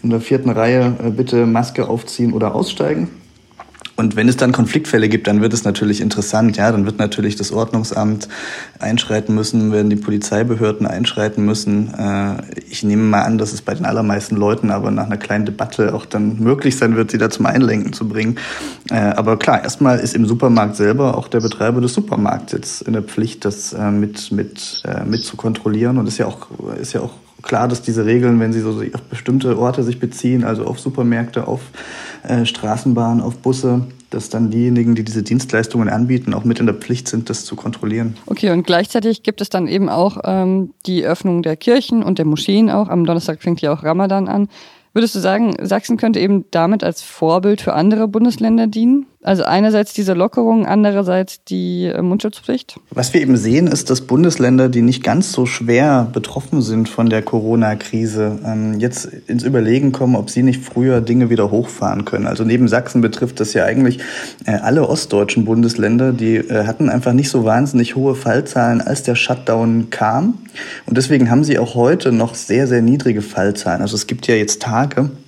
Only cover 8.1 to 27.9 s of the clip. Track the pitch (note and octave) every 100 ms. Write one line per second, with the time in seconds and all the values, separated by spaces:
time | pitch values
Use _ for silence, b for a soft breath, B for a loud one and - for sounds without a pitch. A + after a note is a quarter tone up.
8.1 | G#2 - B B B B B G#2+ A#2 -
9.1 | G#2+ G#2+ G#2+ G#2+ A#2 G#2+ G#2 G#2 G#2 G#2+
10.1 | G#2 - G#2 A#2 A2 G#2+ G#2+ G#2+ F#2 A#2
11.1 | - G#2 G#2+ G#2 G#2+ - G#2 G#2+ - G2+
12.1 | G2 G2+ F#2+ - - - - G#2 G#2 A2
13.1 | G#2 - A2+ G#2 G2+ - - G2 A2 G#2+
14.1 | G2+ - G#2+ G#2 A2 A2 G2+ - - G#2
15.1 | G2+ - G#2 G2+ G#2 G2 - G#2+ A2 -
16.1 | G#2+ G#2+ A2+ A2+ C#3 C#3+ B2+ A#2 A2+ G#2+
17.1 | A2+ A2 - G#2 B2+ B2 G#2+ - - A2
18.1 | G#2 A2 A#2 B B B B - A#2 G#2
19.1 | A2 G#2+ A2 - B2+ - - C3+ B2 A#2+
20.1 | - A2 A#2 C3 A2+ G#2 G#2 G#2 B2 C3+
21.1 | - - A#2 A2 - A2 B2 B2 G#3 G#3
22.1 | G#2 G2+ - - - - - - A2 G#2
23.1 | - A2+ - G#2 G2+ - - G#2 G#2 G#2
24.1 | G#2 - G2+ G2 - - - - - -
25.1 | A#2 - - A2+ A2 G#2+ G#2+ A#2+ B2+ G#2
26.1 | - G#2 - - - - - - A#2 A#2+
27.1 | - - - - A2+ A#2+ A#2+ -